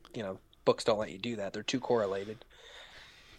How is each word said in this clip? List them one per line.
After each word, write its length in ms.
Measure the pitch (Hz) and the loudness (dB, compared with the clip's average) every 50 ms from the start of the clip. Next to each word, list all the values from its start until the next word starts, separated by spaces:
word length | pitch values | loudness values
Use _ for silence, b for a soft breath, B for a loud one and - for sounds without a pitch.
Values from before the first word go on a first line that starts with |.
| - - - | -20 -12 -8
you 80 | 120 | -6
know, 160 | 107 95 95 - _ _ _ _ - | -6 -6 -8 -10 _ _ _ _ 2
books 180 | 127 117 - - | 2 4 4 4
don't 160 | 123 110 104 | 2 2 2
let 100 | 107 92 | 2 -4
you 80 | - 95 | -4 -8
do 200 | 104 120 117 104 | -6 -6 -4 -4
that. 160 | 98 95 - | -4 -6 -6
They're 100 | 104 104 | -6 -4
too 160 | - - 127 | -2 -2 -2
correlated. 680 | - - 123 117 104 95 95 98 101 107 107 - - - b b b b b b b b b b b b b b b b b | 2 4 4 4 4 2 0 -2 -4 -6 -10 -12 -14 -20 b b b b b b b b b b b b b b b b b